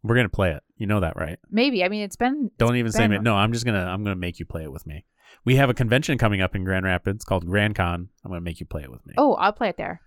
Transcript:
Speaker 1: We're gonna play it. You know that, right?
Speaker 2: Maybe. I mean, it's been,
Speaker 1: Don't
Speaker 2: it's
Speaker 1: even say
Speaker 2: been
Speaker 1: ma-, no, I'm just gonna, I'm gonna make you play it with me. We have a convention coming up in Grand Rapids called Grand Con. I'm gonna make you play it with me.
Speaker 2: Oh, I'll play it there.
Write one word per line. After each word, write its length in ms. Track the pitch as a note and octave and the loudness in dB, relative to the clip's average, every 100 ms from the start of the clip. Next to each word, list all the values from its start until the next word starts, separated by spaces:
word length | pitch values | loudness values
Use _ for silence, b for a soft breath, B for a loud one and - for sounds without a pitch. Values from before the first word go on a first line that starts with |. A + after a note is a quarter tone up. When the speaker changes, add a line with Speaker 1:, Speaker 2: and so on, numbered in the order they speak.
Speaker 1:
We're 120 | G#2+ A#2+ | -2 -2
gonna 140 | G#2+ | -2
play 220 | - F#2+ | 0 -2
it. 120 | D2 _ _ | -2 _ _
You 80 | G2+ | -2
know 120 | G#2 | -2
that, 140 | E2 - | -2 -4
right? 220 | D3+ F3 _ | -8 -10 _
Speaker 2:
Maybe. 340 | G#3 C#4 A3+ | 0 0 0
I 60 | F3+ | -2
mean, 140 | G#3+ | -2
it's 120 | G3+ - | -8 -2
been, 360 | B3 D4 A3+ _ | -2 -2 -6 _
Speaker 1:
Don't 180 | A#2 B2 | 2 2
Speaker 2:
it's 40 | |
Speaker 1:
even 120 | A2+ | 0
say 160 | A2 A2 | 2 2
Speaker 2:
been 100 | G2+ | 2
Speaker 1:
ma-, 40 | |
no, 140 | A2+ G2+ | 2 2
I'm 160 | G#2+ | 2
just 140 | A#2 A#2+ | 0 0
gonna, 180 | G2+ | -2
I'm 200 | F2+ F#2 | -2 -4
gonna 120 | G#2 F#2 | -4 -4
make 240 | F2+ - | -6 -8
you 60 | E2 | -10
play 180 | E2 | -10
it 80 | D#2 | -10
with 140 | C2+ - | -12 -14
me. 160 | D#2 _ b b b | -16 _ b b b
We 120 | A#2+ C3 | 4 6
have 120 | C3+ | 6
a 40 | |
convention 440 | A#2+ A#2+ B2 - B2+ | 4 2 2 2 2
coming 240 | A2 G2+ | 2 4
up 140 | F#2 G2 | 0 0
in 80 | |
Grand 220 | F#2 F#2 F#2+ | 0 0 2
Rapids 400 | F2+ - G#2 - | 0 0 -4 -2
called 200 | F#2+ E2+ | -2 2
Grand 300 | G2+ G#2 G#2 | 2 2 2
Con. 340 | F2 F2 F2+ _ | 0 -2 -8 _
I'm 80 | - | -10
gonna 100 | F2 | -8
make 180 | E2+ E2 | -8 -10
you 60 | - | -10
play 180 | F2+ | -10
it 80 | C2+ | -10
with 140 | A#1+ - | -18 -6
me. 80 | - | 2
Speaker 2:
Oh, 160 | C#4+ | 4
I'll 180 | G3+ G3 | 4 0
play 160 | G#3+ A3 | 0 -4
it 80 | - | -4
there. 240 | - F3 | -10 -10